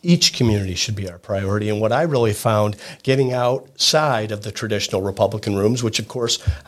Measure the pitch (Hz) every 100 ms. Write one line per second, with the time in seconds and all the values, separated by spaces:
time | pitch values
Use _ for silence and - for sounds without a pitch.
0 | 175 170 - - 117 104 95 87 - 101
1 | 95 87 - 98 98 104 104 104 110 120
2 | 170 139 113 104 120 107 104 101 - -
3 | - 135 127 127 123 135 - - - 160
4 | 151 120 107 104 104 - 110 104 - 101
5 | 98 95 101 113 110 101 104 120 120 -
6 | 110 127 117 - - -